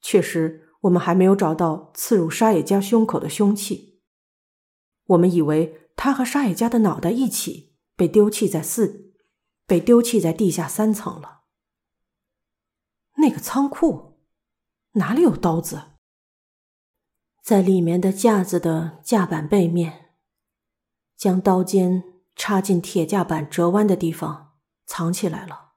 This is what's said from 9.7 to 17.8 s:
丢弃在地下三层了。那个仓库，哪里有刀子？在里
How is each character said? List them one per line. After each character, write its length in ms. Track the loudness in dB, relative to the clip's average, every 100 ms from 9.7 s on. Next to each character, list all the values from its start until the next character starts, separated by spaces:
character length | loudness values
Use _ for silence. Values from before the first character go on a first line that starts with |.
| 0
丢 220 | 4 4
弃 200 | 4 0
在 100 | 0
地 180 | 0 0
下 200 | 0 -6
三 240 | -2 -2
层 260 | -2 -6 -14
了。 240 | -18 -20 _ _ _ _ _ _ _ _ _ _ _ _ _ _ _ _ _ 0
那 120 | 0
个 100 | 0
仓 300 | -6 -2 -2
库， 520 | 0 -2 -2 -12 _ _ _ _ _ _ _ _
哪 200 | -4 -2
里 80 | 2
有 140 | 2 2
刀 240 | -2 -2
子？ 360 | -4 -12 -16 _ _ _ _ _ _ _ _ _ _ _ _ _ _ _
在 180 | 0 2
里 200 | 4 2